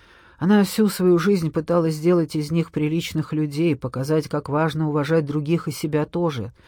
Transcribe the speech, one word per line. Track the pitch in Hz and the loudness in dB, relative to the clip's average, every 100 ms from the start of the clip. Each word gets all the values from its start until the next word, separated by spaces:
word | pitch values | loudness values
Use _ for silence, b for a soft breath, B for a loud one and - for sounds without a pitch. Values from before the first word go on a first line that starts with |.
| b b b b | b b b b
Она | 175 208 190 | 4 4 4
всю | - 214 | 2 0
свою | - 180 175 | 2 4 4
жизнь | 175 196 160 | 4 2 0
пыталась | 165 156 175 160 156 | -2 0 0 0 0
сделать | 165 180 156 156 | 2 2 2 -2
из | 147 | -2
них | 165 160 | -2 -2
приличных | - 151 165 165 156 151 156 | -2 -2 -2 -4 -4 -4 -2
людей, | 151 143 170 139 | -4 0 0 0
показать, | - 127 135 156 151 | -4 -6 -2 -2 -2
как | 147 143 | -4 -4
важно | 147 160 151 156 | -2 0 0 -2
уважать | 147 143 165 143 | 0 0 0 0
других | 151 147 165 165 | -2 -2 -2 -2
и | |
себя | 135 160 151 151 | -6 -4 -2 -2
тоже. | 175 170 131 104 - | -2 -2 -4 -8 -12